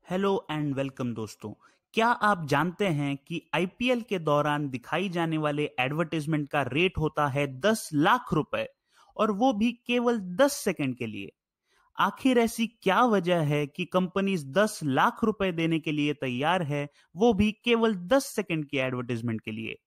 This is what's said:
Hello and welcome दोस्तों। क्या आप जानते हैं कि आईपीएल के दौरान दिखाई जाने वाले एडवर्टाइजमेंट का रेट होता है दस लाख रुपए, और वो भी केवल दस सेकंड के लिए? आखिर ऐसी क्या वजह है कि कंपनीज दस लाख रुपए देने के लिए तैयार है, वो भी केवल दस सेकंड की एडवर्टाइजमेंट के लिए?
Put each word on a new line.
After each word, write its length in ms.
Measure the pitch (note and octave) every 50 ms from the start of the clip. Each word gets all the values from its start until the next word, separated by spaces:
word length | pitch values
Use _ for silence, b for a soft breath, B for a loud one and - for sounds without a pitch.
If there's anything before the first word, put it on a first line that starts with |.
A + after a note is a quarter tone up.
Hello 380 | _ - F3 F#3 G3 G3 G3 F#3 - -
and 220 | D3+ D3+ D3 D3 C3+
welcome 400 | C3 C#3 C3+ C3 - C3 A#2+ A2+
दोस्तों। 400 | A2+ A2 G2+ - _ - G#2 G#2 b b b b b b _ -
क्या 140 | A3 A3+
आप 400 | A#3 A#3+ - - G#3 G#3 F3+ D#3+
जानते 400 | C3 C#3+ C#3 D#3 F3+ E3+ - G#3
हैं 300 | F#3+ D#3 C#3+ C#3+ C#3+ C#3
कि 320 | C#3 _ _ E3 E3 _ _ -
आईपीएल 460 | D#3 F3+ F3+ _ _ A#3+ B3+ B3+ A#3+
के 180 | A3 _ G3+ F3+
दौरान 500 | D#3+ D#3 D3 D3 D3 D3+ D3 D3 D3+ C#3
दिखाई 400 | B2+ B2 - - - E3+ G3 G3+
जाने 280 | E3+ F3 E3+ E3 D#3+
वाले 340 | D#3 D3+ D3 C#3+ D3 D3+ C#3 - -
एडवर्टाइजमेंट 680 | B2+ C3+ D3 D#3 E3+ D#3 - D#3+ C#3+ D3+ D#3+ D3+ D3 -
का 120 | - D3
रेट 360 | C3+ B2 B2 D3+ F3+ F#3 -
होता 300 | - D#3 D3+ _ - D3
है 320 | C#3+ B2+ C#3+ C#3+ C3+ C3 C3
दस 300 | D#3+ G#3 A3+ A3 - - D#3
लाख 400 | C#3+ D3+ F#3+ A#3+ B3 A#3+ - -
रुपए, 340 | D#3+ C3 _ - G#2+ A2 - _ _ _ b b b b b b
और 140 | - G#3 A3
वो 220 | G#3 F#3+ A#3+ C4+ A#3
भी 180 | G3+ A3 B3
केवल 480 | A#3+ _ _ - A#3+ A#3+ A#3 A#3+ A#3+ A3+
दस 340 | F#3 F3+ F3+ F3+ C#4 C#4+ C#4
सेकंड 420 | - - G#3+ F3 - D3 C3 B2
के 120 | - A#2+
लिए? 240 | A2 G#2 G2+ G2 D#2 _ _ _ _ _ _ _ _ _ _ _ _ _ -
आखिर 380 | E3 G3 - - - C4 B3+
ऐसी 300 | A#3+ A#3 A3+ - - A3+
क्या 360 | A3 _ _ - F#3+ F3+ G#3 B3
वजह 360 | B3 G#3+ G3 E3+ F3 F3+ E3+
है 280 | D#3 C#3+ D3+ D3 D3
कि 180 | C#3 _ - F3+
कंपनीज 640 | - - F#3 F#3 E3+ _ G3 G3 G3 F#3+ E3+ C#3+ C3+
दस 280 | C3+ F#3 G#3+ G#3+ - - D#3+
लाख 400 | C#3+ C3 C#3+ F3 A3+ A3+ - A#3
रुपए 280 | A3 G#3 _ G3 F#3+
देने 280 | F3 E3 E3 E3 E3 D#3+
के 120 | - D#3+
लिए 220 | D3+ D3 D3 D3 C#3+
तैयार 500 | _ C#3 C3 B2 B2 C#3+ D#3 F3+ F#3+ E3+
है, 260 | C#3 D3 C#3+ C#3+ C#3+ b b b b b
वो 180 | E3 A3 B3 A3+
भी 180 | F#3 G#3 G#3+
केवल 440 | G#3 _ _ A#3+ A#3 A#3 A3+ A3 G#3+
दस 300 | F3+ F3 F3 C4 C#4 C4+
सेकंड 400 | - - - - - E3 D#3+ D3+
की 120 | C#3 D3
एडवर्टाइजमेंट 640 | C3+ C3 C3 B2+ B2 B2 A#2+ B2 A2+ A2+ A#2+ A2+ G#2+
के 100 | _ A#2
लिए? 260 | A2 A2+ A2 A2 A#2+ _ _